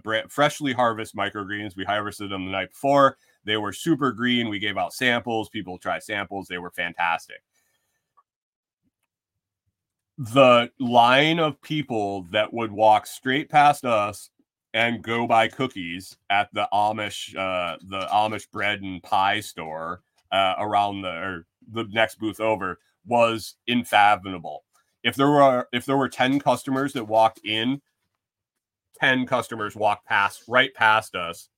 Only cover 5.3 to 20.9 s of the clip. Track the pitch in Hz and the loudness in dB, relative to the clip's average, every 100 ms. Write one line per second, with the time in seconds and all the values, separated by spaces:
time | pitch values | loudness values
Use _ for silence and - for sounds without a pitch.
5.3 | 113 104 110 90 90 98 82 - 104 95 | -6 -6 -10 -12 -10 -6 -6 -6 -8 -6
6.3 | 98 90 90 87 - 87 85 85 82 - | -10 -8 -10 -10 -8 -8 -4 -2 -2 -8
7.3 | - _ _ _ _ _ _ _ _ _ | -20 _ _ _ _ _ _ _ _ _
8.3 | _ _ _ _ _ _ _ _ _ _ | _ _ _ _ _ _ _ _ _ _
9.3 | _ _ _ _ _ _ _ _ - 110 | _ _ _ _ _ _ _ _ -12 0
10.3 | 131 127 120 117 - 123 120 120 131 156 | 6 8 8 4 -4 2 6 6 6 4
11.3 | 165 156 143 - 156 139 113 101 98 87 | 2 0 -4 -6 -6 -4 -4 -2 -6 -2
12.3 | 104 - 117 110 101 110 107 - - 131 | -2 0 -2 -6 2 4 4 0 -8 -4
13.3 | 135 - 147 147 143 127 110 104 98 - | -4 2 4 4 4 0 0 0 -6 -18
14.3 | _ _ _ _ 113 117 113 110 117 113 | _ _ _ _ 0 0 -2 -4 -2 2
15.3 | 113 113 - 131 101 85 90 - - - | 4 2 0 -6 -6 -10 -10 -14 -14 -2
16.3 | 101 101 107 101 101 107 110 101 - - | -2 0 -4 -4 -2 -2 -4 -8 -10 -12
17.3 | 90 95 92 87 80 92 95 92 104 107 | -6 -4 -4 -4 -8 -10 -8 -2 0 0
18.3 | 107 - 104 101 101 98 87 - 101 98 | -4 -10 -6 -4 -4 -8 -12 -4 0 2
19.3 | 104 107 - 80 78 82 90 _ _ - | 0 -6 -12 -10 -10 -10 -12 _ _ -2
20.3 | 92 95 87 107 101 101 | 0 0 -2 0 0 0